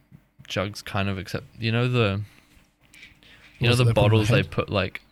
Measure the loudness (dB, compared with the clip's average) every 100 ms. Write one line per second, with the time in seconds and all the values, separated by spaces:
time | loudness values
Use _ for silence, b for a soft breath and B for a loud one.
0 | _ -20 _ _ -10 -6 -6 -8 -8 -4
1 | -4 -4 -8 -10 -12 -6 -2 0 0 0
2 | 0 -2 -8 b b b _ _ _ -20
3 | B B B B B B 0 2 4 4
4 | 4 4 4 2 0 -4 -2 -2 -2 -6
5 | _